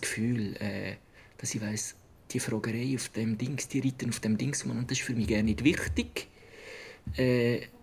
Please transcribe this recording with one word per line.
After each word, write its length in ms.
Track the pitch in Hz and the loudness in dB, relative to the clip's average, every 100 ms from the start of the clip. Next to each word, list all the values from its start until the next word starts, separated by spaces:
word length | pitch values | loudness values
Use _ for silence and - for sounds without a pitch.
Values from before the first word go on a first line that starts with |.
Gefühl, 540 | - - 117 120 98 - | -2 0 0 0 -2 -4
äh, 340 | 104 98 98 101 - - - - | -4 -4 -6 -8 -14 -20 -20 -10
dass 160 | - | -6
ich 80 | 113 | -4
weiss, 360 | 104 107 - - - - - | -2 -4 -6 -10 -20 -20 -6
die 80 | 123 | -4
Fragerei 560 | - 107 113 117 131 | 0 -2 -2 -2 0
auf 140 | 127 - | -2 -2
dem 280 | 117 113 107 | -2 0 0
Dings, 300 | 127 135 - | -2 -4 -2
die 140 | 135 | 0
Reiten 300 | 131 - 127 | 0 0 -4
auf 100 | - | 0
dem 180 | 110 110 | 2 2
Dings, 240 | 131 139 | 2 -2
und 260 | 135 117 123 | -2 -2 0
das 100 | 131 | -2
ist 60 | |
für 100 | - | 0
mich 120 | 117 107 | 0 4
gar 160 | 107 | 4
nicht 220 | 110 104 | 4 4
wichtig. 640 | 139 185 - - 165 - - - - - - - - - - - | 4 4 0 -2 -2 -4 -10 -14 -20 -18 -16 -16 -16 -12 -4 2
Äh, 440 | 127 123 120 120 - - | 4 6 4 2 -2 -16